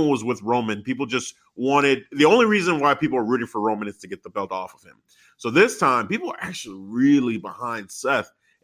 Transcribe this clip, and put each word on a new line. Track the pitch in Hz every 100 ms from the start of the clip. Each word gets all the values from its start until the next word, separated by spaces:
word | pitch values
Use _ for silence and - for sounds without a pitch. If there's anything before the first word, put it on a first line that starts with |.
one | 151
was | 127
with | 113 113
Roman. | 104 123 110 104
People | 113 123
just | 123 123 - - _ -
wanted, | 131 143 139 131 -
the | 143
only | 151 233 220
reason | 208 175 156
why | 143
people | 135 147 127
are |
rooting | 110 123 117
for | 110
Roman | 110 107 104
is | 98
to | 92
get | 95
the | -
belt | 101 95
off | 95 90
of | -
him. | - _ _ _ _ _
So | 120
this | 139 240 -
time, | 151 123 101
people | 220 359
are | -
actually | - 170 113 95
really | 98 117 139 143 123 110
behind | 95 95 120 113 98
Seth | - 131 131 - _ _ _